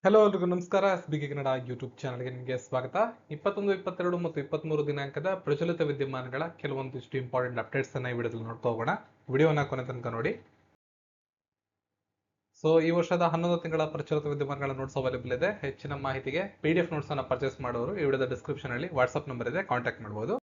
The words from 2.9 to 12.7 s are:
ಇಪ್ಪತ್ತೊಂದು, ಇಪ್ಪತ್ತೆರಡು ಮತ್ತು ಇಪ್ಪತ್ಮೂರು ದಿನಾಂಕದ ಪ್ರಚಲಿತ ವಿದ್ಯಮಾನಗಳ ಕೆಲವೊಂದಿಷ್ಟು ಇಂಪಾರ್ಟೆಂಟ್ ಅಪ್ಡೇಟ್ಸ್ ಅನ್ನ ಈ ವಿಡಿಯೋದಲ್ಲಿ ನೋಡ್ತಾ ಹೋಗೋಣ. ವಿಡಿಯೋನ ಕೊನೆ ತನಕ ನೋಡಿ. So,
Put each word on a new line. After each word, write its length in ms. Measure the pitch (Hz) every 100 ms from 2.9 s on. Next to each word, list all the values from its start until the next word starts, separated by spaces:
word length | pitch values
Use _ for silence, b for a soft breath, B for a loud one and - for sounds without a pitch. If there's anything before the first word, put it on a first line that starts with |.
| 185 220 - _
ಇಪ್ಪತ್ತೊಂದು, 440 | 147 202 202 202
ಇಪ್ಪತ್ತೆರಡು 440 | 190 185 175 175 175
ಮತ್ತು 220 | 170 143
ಇಪ್ಪತ್ಮೂರು 460 | 139 151 160 151 147
ದಿನಾಂಕದ 400 | 143 139 143 175
ಪ್ರಚಲಿತ 540 | 185 - 147 170 165
ವಿದ್ಯಮಾನಗಳ 640 | 151 139 135 131 127 131 165
ಕೆಲವೊಂದಿಷ್ಟು 720 | 165 143 135 131 127 - 135
ಇಂಪಾರ್ಟೆಂಟ್ 400 | 123 131 123 120
ಅಪ್ಡೇಟ್ಸ್ 380 | 110 139 131 135
ಅನ್ನ 100 | 123
ಈ 60 |
ವಿಡಿಯೋದಲ್ಲಿ 320 | 120 117 117
ನೋಡ್ತಾ 240 | 110 117 123
ಹೋಗೋಣ. 200 | 113 117 - - _ -
ವಿಡಿಯೋನ 320 | 131 160 151
ಕೊನೆ 220 | 139 131
ತನಕ 220 | 127 123 120
ನೋಡಿ. 340 | 113 151 233 - _ _ _ _ _ _ _ _ _ _ _ _ _ _ _ _ _ _ _ _ _
So, 180 | 156